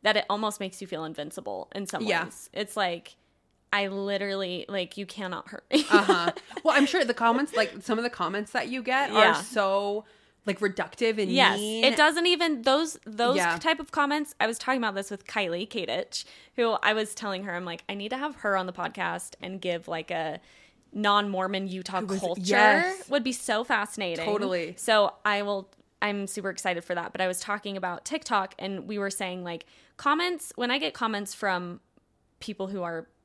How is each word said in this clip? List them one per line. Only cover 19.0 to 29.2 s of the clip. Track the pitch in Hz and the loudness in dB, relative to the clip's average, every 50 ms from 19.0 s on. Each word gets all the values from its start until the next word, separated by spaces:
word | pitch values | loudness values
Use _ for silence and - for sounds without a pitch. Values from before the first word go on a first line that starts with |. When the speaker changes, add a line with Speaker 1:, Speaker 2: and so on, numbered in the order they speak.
| 180 175 170 180 - - - _ - | -4 -4 -4 -4 -8 -10 -14 _ -10
Speaker 1:
and | 180 190 196 | -10 -10 -6
give, | 170 180 175 170 170 - | -4 -4 -4 -4 -4 -6
like, | 165 160 160 - | -6 -6 -6 -4
a | 180 165 160 156 151 175 _ - - - - _ _ _ _ _ - | -4 -4 -4 -4 -6 -8 _ -18 -20 -20 -20 _ _ _ _ _ -6
non-Mormon | 202 208 208 202 208 202 202 196 185 185 185 202 190 196 190 | 0 2 4 4 4 4 2 -2 -2 -2 0 -2 -2 -4 -4
Utah | 180 190 180 - 185 185 | -6 -8 -8 -4 -4 -4
Speaker 2:
Who | 196 | -2
was | 190 196 190 | -2 -4 -2
Speaker 1:
culture." | 190 175 175 208 180 | -2 -2 -2 -2 0
Speaker 2:
Yes. | 185 202 202 208 214 208 208 339 370 381 381 359 - | 2 6 8 8 8 8 8 4 2 -2 -6 -6 0
Speaker 1:
Would | 262 285 226 | 0 0 0
be | 262 247 | 0 -4
so | - - - 220 214 247 | -4 -2 -2 0 0 0
fascinating. | - 262 214 196 - - - 202 180 170 165 165 | 0 0 0 0 -2 -4 -4 -4 -4 -2 -2 0
Speaker 2:
Totally. | 185 208 - 202 190 185 175 170 160 180 - | 0 0 0 0 0 -2 -2 -2 -4 -8 -8
Speaker 1:
So | - - 220 214 202 - - - _ | 2 4 6 6 6 4 2 -2 _
I | 208 208 202 208 | 0 0 0 0
will, | 202 202 196 196 _ _ _ _ _ _ _ | -2 -4 -4 -6 _ _ _ _ _ _ _
I'm | - 208 202 202 196 | -2 -2 -2 -2 -4
super | 196 - - 190 196 | -6 -6 -6 -6 -6
excited | 180 - - 190 180 170 175 | -6 -4 -2 -2 -2 -2 -2
for | - 180 | -4 -4
that. | 170 170 180 - | -4 -4 -6 -4
But | - | -2
I | 190 | -2
was | 185 180 180 | 0 0 -4
talking | - - 202 208 - 208 196 | -4 -4 -4 -4 -4 -6 -8
about | 190 185 180 175 - _ | -4 -4 -4 -6 -6 _
TikTok, | - 294 320 311 - 233 202 190 190 - - | -6 -6 -6 -4 0 0 0 0 0 -6 -8
and | - 190 196 190 - - | -6 -6 -6 -6 -6 -6
we | 214 202 | -4 -4
were | 202 196 | -2 -4
saying, | 196 - | -4 -4